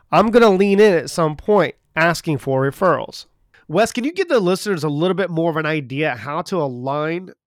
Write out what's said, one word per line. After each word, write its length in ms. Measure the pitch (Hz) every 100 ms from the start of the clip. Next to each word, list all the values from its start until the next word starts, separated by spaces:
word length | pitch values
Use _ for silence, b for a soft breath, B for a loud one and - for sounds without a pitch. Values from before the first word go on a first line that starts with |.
| _
I'm 220 | 160 214
gonna 200 | 233 226
lean 280 | 185 202 196
in 140 | 214
at 160 | 165 127
some 260 | - 156 151
point 400 | - 208 147 - _ 160
asking 400 | 170 - 165 139
for 240 | 139 131
referrals. 640 | 135 - 185 131 - - - _ _ b -
Wes, 240 | 165 226
can 140 | - 269
you 80 |
give 160 | 359 349
the 100 | 254
listeners 460 | 180 185 208 175 151
a 40 |
little 240 | 143 180
bit 160 | 180 180
more 200 | 165 170
of 80 | 156
an 80 | 156
idea 500 | 156 123 135 156 120
how 260 | 123 156
to 180 | 175 185
align 720 | 139 123 131 147 151 175 185 -